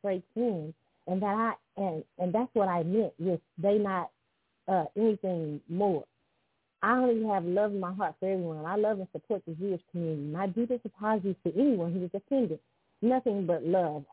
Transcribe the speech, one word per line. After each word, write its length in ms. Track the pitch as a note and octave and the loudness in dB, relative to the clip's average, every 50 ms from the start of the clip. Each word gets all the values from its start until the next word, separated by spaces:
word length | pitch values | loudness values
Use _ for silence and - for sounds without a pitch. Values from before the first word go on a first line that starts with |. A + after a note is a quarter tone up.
fake 220 | - G3+ F#3+ F#3 F3 _ _ | -4 -2 -2 -2 -4 _ _
friend, 400 | A3 A#3+ A#3+ G#3 E3+ D3+ D#3 D#3+ _ _ _ _ _ _ | -2 -2 0 0 -2 -6 -8 -12 _ _ _ _ _ _
and 160 | - F#3 F#3+ | -4 -2 0
that 60 | G3+ G3+ | 0 0
I, 260 | G3 A3 A3+ A3+ G#3+ - _ _ _ - | 0 0 0 -2 -2 -6 _ _ _ -4
and, 240 | G3 F#3+ E3 D#3 - - _ - | -4 -2 -2 -4 -8 -10 _ -4
and 160 | F3+ F3+ E3+ | -2 0 0
that's 160 | G#3+ B3 B3+ - | 0 0 0 2
what 140 | A3+ G3+ F#3+ | 2 2 2
I 120 | F3+ F3 | 2 0
meant 320 | E3 E3+ F#3 A3 A3 E3 - _ | 0 2 2 2 2 0 -2 _
with 200 | E3 F#3+ F3+ D#3+ - _ _ - | -2 -2 -2 -2 -4 _ _ -2
they 180 | E3 G3+ G#3 G#3+ | 2 2 4 4
not, 320 | G#3 G3 F#3+ F#3 E3+ - - _ _ _ _ _ _ _ _ _ _ - | 2 2 0 -2 -4 -6 -10 _ _ _ _ _ _ _ _ _ _ 0
uh, 180 | F#3+ F3+ D#3 - - G3+ | 0 0 0 0 0 2
anything 640 | A3 A3+ G#3+ G3 - F#3+ F3+ E3+ E3 D3+ D3 C#3+ - - | 2 2 2 2 0 -2 -2 -2 -2 -4 -6 -8 -8 -6
more. 360 | E3+ F3+ G3+ G3+ F3 D3 - _ _ _ _ _ _ _ _ _ _ _ _ _ _ _ | -2 0 2 2 2 0 -2 _ _ _ _ _ _ _ _ _ _ _ _ _ _ _
I 160 | - G#3 A#3 B3+ | 0 2 4 4
only 260 | B3+ B3 A#3 A3+ A3 A3 | 4 4 4 2 2 0
have 180 | G3+ F#3+ E3+ | 0 0 0
love 280 | F3 F3+ F#3+ G#3 G#3+ G3+ | 0 2 2 2 2 0
in 60 | G3+ | -2
my 140 | F#3+ F3+ F#3 | -4 -4 -4
heart 220 | F#3+ G3+ D#3+ E3 _ | -2 -4 -4 -4 _
for 80 | - F#3+ | -2 -2
everyone. 380 | G3 F#3+ F3 E3+ D#3+ D#3 D3+ | 0 0 -2 -4 -6 -6 -6
I 120 | E3 F#3 G#3 | -4 -2 0
love 200 | G#3 G#3 A3 G3 | 0 0 0 -2
and 100 | F#3 - | -6 -8
support 320 | _ D3+ - _ A3 F#3+ - | _ -12 -6 _ -4 -4 -4
the 80 | - E3 | -8 -8
Jewish 280 | D#3 F#3 G3+ F#3+ E3+ - _ | -6 -4 -4 -4 -4 -6 _
community. 320 | - F3 E3+ D#3+ D#3+ D3+ C#3+ | -8 -4 -4 -2 -4 -4 -4
My 240 | D3 D3+ E3+ G3 G3 | -6 -4 -4 -4 -2
deepest 380 | F3 A3+ A#3+ A#3 B3+ A#3+ - | 0 -2 -2 -2 -2 -6 -6
apologies 500 | G#3 - _ G#3 G#3+ A3 G#3+ F3+ G3 F#3 - _ | -12 -12 _ -2 0 0 0 0 -2 -4 -2 _
to 80 | F3 - | -4 0
anyone 400 | F#3 C4+ D4 B3 F#3+ E3+ E3+ E3+ | 2 2 4 4 2 0 -2 -2
who 60 | F#3+ | -4
was 100 | F3+ F3 - | -4 -4 -6
offended. 440 | G3 - _ C#4 C4+ B3 F#3 D#3+ D3+ _ _ _ _ _ _ _ _ - | -8 -6 _ 0 0 0 0 -2 -6 _ _ _ _ _ _ _ _ 2
Nothing 420 | A3+ B3+ B3+ B3 B3 G#3 G3+ F#3+ | 2 2 2 2 0 0 0 0
but 180 | E3 F3 D#3+ A#2+ | 0 0 0 0
love, 400 | D#3+ F3 F#3+ F3 D#3+ D3+ D3+ C#3+ - | 2 2 2 2 2 -2 -4 -10 -8